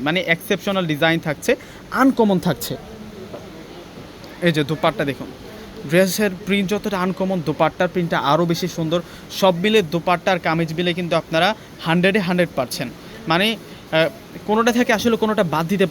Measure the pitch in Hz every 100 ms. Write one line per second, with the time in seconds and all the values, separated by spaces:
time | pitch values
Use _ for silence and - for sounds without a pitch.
0 | 139 180 160 165 - 196 202 190 165 143
1 | 160 165 165 - - 277 - - - 220
2 | 269 240 214 180 175 139 - 135 - -
3 | - - - - - - - - - -
4 | - - - - 175 156 147 151 165 -
5 | 139 127 - - - - - - 143 170
6 | 190 214 208 180 185 202 185 202 180 190
7 | 185 180 190 185 147 147 156 - 180 185
8 | 170 170 131 160 170 165 175 - 160 175
9 | - - - - 190 170 214 220 156 170
10 | 180 170 196 175 170 160 160 160 175 175
11 | 170 165 - 160 190 220 - - 160 175
12 | 190 208 175 180 170 - 123 - 120 -
13 | - - 165 170 220 202 - - - 160
14 | 160 - - - - 214 233 233 247 208
15 | 240 220 214 214 170 151 170 196 180